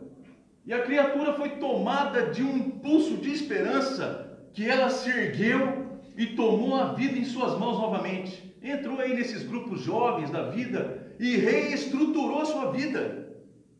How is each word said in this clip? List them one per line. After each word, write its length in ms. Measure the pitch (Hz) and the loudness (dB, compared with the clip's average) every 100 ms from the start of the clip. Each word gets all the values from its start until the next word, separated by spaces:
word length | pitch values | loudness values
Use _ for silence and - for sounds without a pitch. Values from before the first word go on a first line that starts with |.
| - - - - _ _ | -16 -18 -20 -20 _ _
E 80 | - | -4
a 100 | 240 | -2
criatura 520 | 247 285 277 285 294 | 2 4 4 2 0
foi 240 | 294 277 - | 0 -2 -4
tomada 720 | 277 208 214 277 285 240 - | -2 0 2 2 2 2 0
de 140 | 220 | 0
um 120 | 269 262 | 0 0
impulso 600 | 262 - 277 311 - - | -2 -4 4 4 4 0
de 160 | 277 | -2
esperança, 1160 | 294 - 196 214 269 269 - 143 - - - - | -4 -2 -2 0 0 0 -2 -4 -6 -12 -16 -12
que 160 | - 226 | -4 2
ela 200 | 262 254 | 4 4
se 220 | 254 247 | 2 0
ergueu 880 | 240 202 131 226 269 269 - - - - - | 0 0 2 2 2 0 -2 -8 -12 -12 -4
e 100 | 226 | -2
tomou 500 | - 220 202 262 269 | 2 4 4 2 2
a 160 | - | 0
vida 260 | - 269 254 | 0 0 0
em 60 | |
suas 340 | - 254 240 - | -2 -2 0 0
mãos 180 | 226 190 | 0 0
novamente. 800 | 214 190 190 185 - - - - | 0 0 -2 -4 -6 -12 -16 -12
Entrou 380 | 240 285 233 262 | -6 -4 -4 -2
aí 120 | 254 | 0
nesses 300 | 240 240 202 | 0 -2 -6
grupos 380 | - 233 - 170 | -6 -6 -6 -6
jovens 500 | 160 226 247 175 147 | -2 2 2 2 -2
da 180 | 165 - | -2 -2
vida 680 | 202 254 190 - - - - | -4 -2 -2 -4 -6 -12 -4
e 180 | 240 214 | 2 4
reestruturou 1120 | 220 294 294 269 - 269 311 302 240 285 302 | 4 4 2 -2 -2 2 2 2 0 0 0
sua 240 | 262 240 | 0 0
vida. 680 | 254 294 - - - - - - - - | 0 0 -2 -2 -6 -12 -18 -20 -20 -20